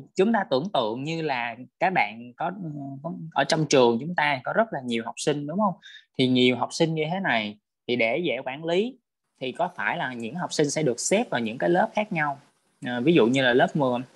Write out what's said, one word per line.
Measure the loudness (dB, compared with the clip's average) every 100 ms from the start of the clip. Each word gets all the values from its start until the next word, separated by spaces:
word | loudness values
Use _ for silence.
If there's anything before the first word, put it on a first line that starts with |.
| -6 0
chúng | 2
ta | 2 0
tưởng | -2 0
tượng | -2 -2 -2
như | -6 -4
là | -4 -4 -6 -8 -14 -4
các | 0
bạn | 0 -2 -4 -14 -6
có, | -6 -6 -10 -10 -10 -10
có | -10 -10 -6
ở | -2
trong | 0 0 4
trường | 6 6 4
chúng | -2 0
ta | 0 0
có | -2
rất | 0 0
là | -2 -4
nhiều | -4 -6
học | -4
sinh | -2 -2 -2
đúng | -2
không? | -2 -2 -14 -20 _ 0
Thì | 2
nhiều | 6 4 4
học | -2
sinh | 0 0 0
như | -4
thế | -2
này | 0 0 0 -8 _ _ -4
thì | 0
để | 2 0
dễ | -2 -4 -6
quản | -8 -2
lý | 0 -2 -6 _ _ _ -10
thì | -8
có | -4 -4 -2
phải | -4 -4
là | -6
những | -6 -8 -8
học | -6
sinh | 0 0
sẽ | 2
được | 0 0
xếp | 0 0 0
vào | -2
những | -4 -2
cái | 2
lớp | 2 2
khác | -2 -4
nhau? | -2 -2 -4 _ _ _ -12
À, | -6 0
ví | 4
dụ | 6 6
như | 4
là | 4
lớp | 4 4 2
mười, | 0 -2 -6